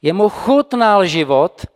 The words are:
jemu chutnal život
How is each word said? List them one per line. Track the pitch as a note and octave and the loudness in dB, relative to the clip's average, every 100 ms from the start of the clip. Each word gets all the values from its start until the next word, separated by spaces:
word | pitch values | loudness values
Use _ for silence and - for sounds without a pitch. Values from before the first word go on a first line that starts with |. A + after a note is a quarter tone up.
jemu | D3 F3+ G#3 | -4 0 -2
chutnal | - - C#4 C#4+ A#3+ A3+ G3+ F#3 | -2 0 0 0 0 2 2 0
život | D#3 D3 C3+ D#3+ - - | -2 0 0 0 -4 -20